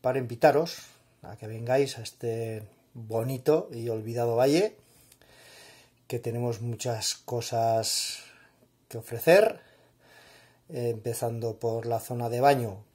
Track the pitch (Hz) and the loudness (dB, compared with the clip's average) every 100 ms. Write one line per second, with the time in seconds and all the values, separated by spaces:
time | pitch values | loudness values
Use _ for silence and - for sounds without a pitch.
0 | 127 131 120 117 156 143 165 - - - | -2 -2 -4 4 6 6 0 -6 -16 -20
1 | _ _ - 107 107 113 117 127 139 120 | _ _ -20 -16 -12 -10 0 2 2 -2
2 | 113 - 120 113 113 110 104 _ _ 120 | -14 -10 -6 -4 -6 -8 -12 _ _ -18
3 | 113 113 117 131 127 156 - 123 117 110 | -6 -4 -2 -2 2 2 2 -8 -6 -6
4 | 110 117 120 117 131 151 214 - _ _ | -6 -2 0 4 4 4 2 -4 _ _
5 | _ _ _ - - - - - _ _ | _ _ _ -20 -20 -20 -20 -20 _ _
6 | _ 123 120 117 120 110 117 117 127 113 | _ -6 -4 -4 -4 -4 -6 -6 -6 -4
7 | - - - 120 113 117 113 113 107 - | -4 -6 -6 -6 -4 0 2 2 0 -4
8 | - - - - - _ _ _ _ 117 | -4 -8 -16 -20 -20 _ _ _ _ -14
9 | - 117 - 180 220 - - _ _ _ | -10 -2 6 8 8 2 -16 _ _ _
10 | _ - - - _ _ _ 147 120 113 | _ -20 -20 -20 _ _ _ -4 -2 -2
11 | 107 117 120 117 113 113 117 113 113 117 | -4 -4 -4 -4 -6 -4 -2 -2 -2 -4
12 | - 120 117 120 139 139 117 95 - | -2 -4 -2 4 6 6 2 -6 -16